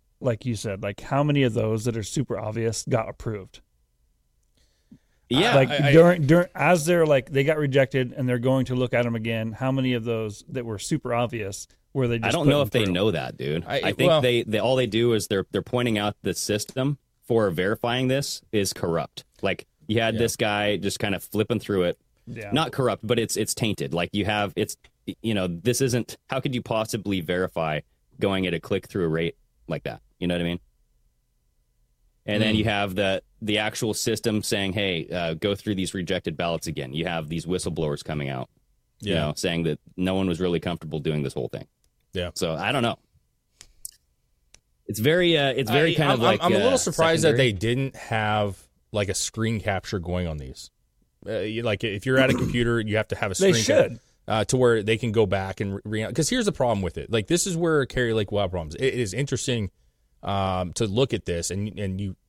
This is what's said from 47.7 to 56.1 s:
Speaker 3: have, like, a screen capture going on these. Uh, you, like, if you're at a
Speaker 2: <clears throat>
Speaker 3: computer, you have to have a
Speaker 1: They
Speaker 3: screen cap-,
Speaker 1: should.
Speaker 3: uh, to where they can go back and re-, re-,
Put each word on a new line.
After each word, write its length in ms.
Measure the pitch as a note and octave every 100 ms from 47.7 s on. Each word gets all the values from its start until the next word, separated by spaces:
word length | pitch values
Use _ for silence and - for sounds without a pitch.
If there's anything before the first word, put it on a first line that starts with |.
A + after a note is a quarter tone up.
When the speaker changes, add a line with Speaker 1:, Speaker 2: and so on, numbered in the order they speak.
| B2 C3+ -
Speaker 3:
have, 600 | - A2+ G#2+ G#2+ G#2 F#2+ - _ -
like, 180 | G#2 G2
a 40 |
screen 460 | F#2+ - - A2 A2+
capture 380 | G#2 F#2+ - G2+
going 280 | E2+ F2+ E2+
on 100 | D#2
these. 340 | C2 - - _ _ _ _ _ G2
Uh, 120 | G#2+
you, 220 | G#2 A2
like, 200 | A#2 G#2
if 220 | A#2 G2+ C3
you're 120 | C3
at 120 | C3
a 20 |
Speaker 2:
<clears throat> 40 | -
Speaker 3:
computer, 420 | A#2+ A#2+ A#2 A#2
you 180 | G#2+ G#2
have 100 | G#2
to 60 | -
have 160 | G#2+
a 40 | F#2
Speaker 1:
They 180 | G3
Speaker 3:
screen 240 | A#2 - -
cap-, 140 | -
Speaker 1:
should. 80 | A#2 _ _ -
Speaker 3:
uh, 180 | A2 G#2
to 120 | C3
where 240 | B2 A2+
they 160 | G#2 A2+
can 140 | A#2+
go 160 | G#2+ G#2
back 340 | G2 F#2+ F#2+
and 140 | G2+ G2
re-, 280 | G#2 G#2+
re-, 80 | G#2+